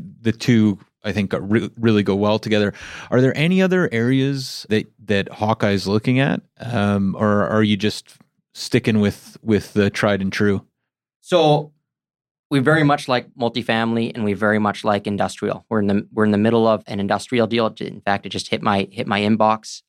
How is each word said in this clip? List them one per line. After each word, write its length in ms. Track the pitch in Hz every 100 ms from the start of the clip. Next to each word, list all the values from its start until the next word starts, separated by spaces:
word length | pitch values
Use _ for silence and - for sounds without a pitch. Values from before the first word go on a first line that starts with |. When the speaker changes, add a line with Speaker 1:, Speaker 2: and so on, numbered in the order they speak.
| 87 -
Speaker 1:
the 120 | 113
two, 460 | 110 - 117 107 95 _ _
I 80 | 107
think, 220 | 104 98 -
re-, 320 | 98 110 104 -
really 240 | 113 104
go 120 | 98
well 240 | 98 104 107
together. 340 | 110 107 101 - - - -
Are 100 | 123
there 160 | 131 -
any 240 | 165 190
other 280 | 185 185 165
areas 720 | 113 120 135 135 139 131 - -
that, 180 | 107 - _ 107
that 220 | 101 92
Hawkeye's 580 | - 107 110 104 98 92
looking 300 | 107 131 127
at, 200 | 139 - _ -
um, 560 | 120 117 101 101 98 -
or 240 | 107 104 101
are 140 | 107
you 140 | 107 101
just 400 | 104 - - _ _ _ _
sticking 460 | - - 123 - 110
with, 360 | 104 - - -
with 300 | 113 101 -
the 160 | 104 101
tried 320 | - 107 101
and 100 | 95
true? 320 | - 104 98 - _ _ _ _ _
Speaker 2:
So 520 | - 175 151 147 - _ _ _ _ _ _ _ -
we 100 | 139
very 240 | 131 160
much 240 | 147 143 -
like 200 | 123 -
multifamily, 760 | - 117 120 120 113 113 117 113
and 100 | 123
we 80 | 104
very 260 | 95 107 107
much 260 | 104 -
like 220 | 110 101 104
industrial. 600 | 101 95 - 101 98 -
We're 120 | 110
in 80 | 101
the, 180 | 101 -
we're 120 | 113
in 60 | 107
the 80 | 101
middle 280 | 110 117 113
of 180 | 107 -
an 140 | 104
industrial 460 | 101 101 - 123 110
deal. 200 | 117 110 110
In 200 | - 90
fact, 240 | 101 101
it 60 | 98
just 180 | 101 -
hit 140 | -
my, 260 | 110 101 98
hit 160 | 110 -
my 140 | 101
inbox 640 | 104 110 107 110 - -